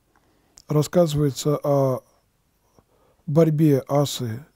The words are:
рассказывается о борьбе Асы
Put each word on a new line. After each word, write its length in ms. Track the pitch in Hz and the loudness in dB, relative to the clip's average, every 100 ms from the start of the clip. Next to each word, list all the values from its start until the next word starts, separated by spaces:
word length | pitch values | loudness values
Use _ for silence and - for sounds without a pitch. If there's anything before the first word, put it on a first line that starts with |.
| _ _ _ _ _ _ - | _ _ _ _ _ _ -4
рассказывается 880 | 147 147 180 170 147 147 131 147 143 | -2 0 2 0 0 -2 -2 -4 -2
о 400 | 151 143 135 127 - _ _ _ _ _ _ _ _ _ _ _ - | -2 0 0 -2 -8 _ _ _ _ _ _ _ _ _ _ _ -2
борьбе 580 | 147 160 151 160 135 - | 2 2 4 2 2 0
Асы 560 | 139 143 - 123 113 151 | -2 -2 -4 -8 -10 -14